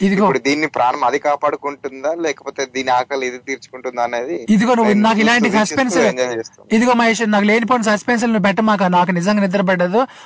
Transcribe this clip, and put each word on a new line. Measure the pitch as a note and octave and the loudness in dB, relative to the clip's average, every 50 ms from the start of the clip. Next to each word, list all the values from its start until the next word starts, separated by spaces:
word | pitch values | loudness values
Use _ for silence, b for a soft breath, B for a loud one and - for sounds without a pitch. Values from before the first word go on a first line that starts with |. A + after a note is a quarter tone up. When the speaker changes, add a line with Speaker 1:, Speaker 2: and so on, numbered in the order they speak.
Speaker 1:
ఇదిగో. | F#3+ G3 G3+ F3+ G#3 | -2 0 0 2 2
Speaker 2:
ఇప్పుడు | F#3+ C3 B2+ | 2 0 0
దీన్ని | A#2 D3+ F#3 D3+ D#3 C#3+ | -2 -2 -2 -2 -2 -4
ప్రాణం | - B2 B2 B2 C#3+ - - | -2 0 0 0 0 0 0
అది | A#2+ C3 C#3+ | -2 0 0
కాపాడుకుంటుందా | - D3 D3 C#3+ D3 D3 D3+ - - D3 C#3+ C3 - C#3 C3 C3+ C3 D3+ E3 | 0 -2 -2 0 -2 -2 -4 -4 -6 -10 -10 -10 -12 -12 -10 -8 -6 -6 -4
లేకపోతే | E3+ E3 D#3 C#3 - - C#3 - - C3+ | -4 -4 -6 -6 -6 -10 -10 -8 -8 -8
దీని | B2+ - C3 C3 C3 | -6 -6 -6 -2 0
ఆకలి | B2 B2 B2+ - C#3+ C3+ C3 B2+ | 0 0 0 -2 -4 -4 -4 -6
ఇది | B2 B2+ | -8 -8
తీర్చుకుంటుందా | A#2+ C#3 C3+ A#2+ - - - B2+ B2+ C3 B2 A#2+ A#2+ | -10 -10 -10 -10 -10 -14 -16 -12 -10 -8 -4 -4 -4
అనేది | A#2+ A#2+ A#2 B2 D3+ F3 - A#2+ - | -2 -2 -4 -6 -6 -8 -6 0 2
Speaker 1:
ఇదిగో | G#3+ G3 A3+ A#3+ B3 | 2 2 4 2 2
నువ్వు | A#3 A3+ G#3 G3+ | 2 2 2 2
Speaker 2:
నేను | G#3 | 2
Speaker 1:
నాకు | G#3 A3+ A3+ | 2 2 2
Speaker 2:
చూస్తూ | G#3+ A3 | 2 2
Speaker 1:
ఇలాంటి | A3 A#3+ A#3+ G#3+ A#3 | 2 2 2 2 2
Speaker 2:
వీక్షిస్తూ | F#3+ G#3+ G#3+ - D#3 | 2 0 0 0 0
Speaker 1:
సస్పెన్స్, | B3+ C4 B3 F#3 E3+ | -2 -2 0 0 2
Speaker 2:
ఎంజాయ్ | A#3 G#3 F3 B2+ B2+ B2 A#2+ A2+ | 2 2 0 0 -2 -2 -4 -6
చేస్తాను. | A2+ - - - - - G#3+ | -8 -10 -14 -20 -6 -2 0
Speaker 1:
ఇదిగో | A3 B3 B3 B3 | 2 2 2 2
మహేష్, | A#3 A#3 A3+ A3+ F#3+ A#3 | 2 2 2 0 0 0
నాకు | G#3+ G#3+ G3+ G3+ | 0 2 2 2
లేనిపోయిన | G#3 G#3+ A#3 A#3 G3+ B3+ B3 G#3 A3 G#3 | 2 2 2 2 0 0 0 2 0 0
సస్పెన్స్ | G#3 - - A#3+ A3 A#3+ | 0 0 -2 -2 0 0
నువ్వు | A#3 A3+ G#3+ | 0 0 2
పెట్టమాక, | F3+ G3 F#3 A3+ A3 A3 G#3 F#3+ G3 | 2 0 2 2 2 2 2 2 2
నాకు | F3+ F3+ F3 F3 F3 | 2 2 2 2 2
నిజంగా | F#3 F3 E3+ G3+ G#3 G#3 | 0 0 0 0 2 2
నిద్ర | G3 F#3 F3+ G3 | 0 0 0 0
పడ్డదు. | F#3+ F#3 F#3+ F3 F3 F3+ F#3 A#3 C4 B B B B | 0 0 2 2 0 0 2 0 0 B B B B